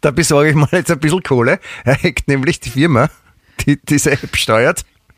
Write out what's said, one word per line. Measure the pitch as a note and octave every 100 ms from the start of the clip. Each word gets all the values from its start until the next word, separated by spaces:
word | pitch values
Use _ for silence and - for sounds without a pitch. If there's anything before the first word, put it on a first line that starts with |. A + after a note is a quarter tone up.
Da | D3+
besorge | C3 D#3+ C#3+ D3+
ich | D#3
mal | C#3+
jetzt | F3+ -
ein | E3
bisschen | D3+ F3+
Kohle. | - B2+ A#2 F3+ - - -
Er | C#3
hackt | F3+ C#3 -
nämlich | C#3 C3+ E3+
die | -
Firma, | B2 E3 B2 D3 - _ _ _ - -
die | C#3+
diese | - D3 D#3+
App | C#3 - -
steuert. | - A2 B2+ D3 - _ _